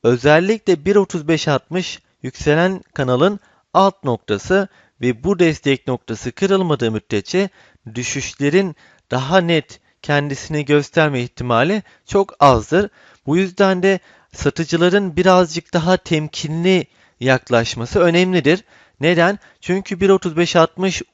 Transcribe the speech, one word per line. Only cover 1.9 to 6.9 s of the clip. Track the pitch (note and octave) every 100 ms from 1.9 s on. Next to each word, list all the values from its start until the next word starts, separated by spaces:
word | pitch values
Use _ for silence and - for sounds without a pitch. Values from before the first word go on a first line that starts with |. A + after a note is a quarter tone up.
| - _ _
yükselen | C3 - D3+ D3+ F3+ F#3+ _
kanalın | - C3 B2+ F3 G#3 _ _ _
alt | F3+ G3 -
noktası | C#3 A2+ - G2+ - F#3+ G3 _ _ _
ve | B2 A2+
bu | D#3+ F#3+
destek | E3+ D3+ C#3+ C3+ -
noktası | B2 - A2 B2+
kırılmadığı | - F#3+ F#3+ F3+ C#3 A#2